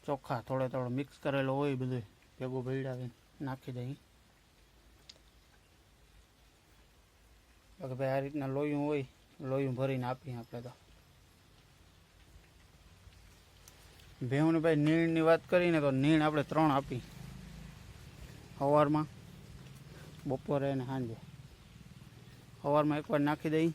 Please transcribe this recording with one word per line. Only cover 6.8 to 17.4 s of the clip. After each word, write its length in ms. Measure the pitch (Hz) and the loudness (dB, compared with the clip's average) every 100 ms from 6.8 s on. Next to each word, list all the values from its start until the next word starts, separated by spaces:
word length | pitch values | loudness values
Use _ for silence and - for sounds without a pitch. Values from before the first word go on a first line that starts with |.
| _ _ _ _ - - _ - _ - | _ _ _ _ -20 -20 _ -20 _ -14
બાકી 200 | 139 127 | -10 -4
ભાઈ, 160 | 135 135 | -2 -2
આ 80 | |
રીતના 320 | 139 147 135 135 | -2 -4 -4 -2
લોયું 300 | 151 147 147 | -2 0 0
હોય, 180 | 151 135 - - - 135 | -2 -4 -14 -20 -12 -4
લોયું 260 | 131 135 123 | -2 -2 -2
ભરીને 300 | 135 135 123 | -2 -2 -4
આપીએ 300 | 131 - 120 | -6 -8 -12
આપણે 240 | 113 120 123 | -10 -12 -14
તો. 60 | - - - - - - - - - - - - - - - - - - - - - - - - - - - - - - - - - - - 127 | -18 -20 -20 -20 -20 -20 -20 -20 -20 -20 -20 -20 -20 -20 -20 -20 -20 -20 -20 -20 -20 -20 -20 -20 -20 -20 -20 -20 -20 -20 -20 -20 -20 -20 -8 -2
ભેહુંને 300 | 139 160 165 | 2 4 4
ભાઈ, 200 | 165 151 151 | 4 4 6
નીણની 420 | 165 165 165 160 | 4 4 4 6
વાત 140 | 165 - | 6 4
કરીને 280 | 180 175 160 143 | 2 4 4 2
તો 60 | |
નીણ 320 | 131 143 160 | 4 6 6
આપણે 200 | 151 151 | 4 2
ત્રણ 280 | 135 147 156 139 | 0 4 4 4
આપી. 260 | 139 123 - - - - | 0 -8 -8 -16 -16 -14